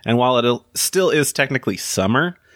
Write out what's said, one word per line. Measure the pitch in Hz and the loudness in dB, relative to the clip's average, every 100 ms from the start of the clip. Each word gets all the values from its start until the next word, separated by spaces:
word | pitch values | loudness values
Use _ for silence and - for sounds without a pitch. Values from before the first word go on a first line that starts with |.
| - | -2
and | 120 | 2
while | 123 123 | 2 2
it | |
il-, | 120 120 - | 2 0 -4
still | - - 185 180 | -6 -4 0 2
is | 151 139 | 2 0
technically | - 139 135 - 95 | 0 -2 -2 -4 -6
summer, | - - 98 123 170 175 _ | -4 -2 0 2 0 -4 _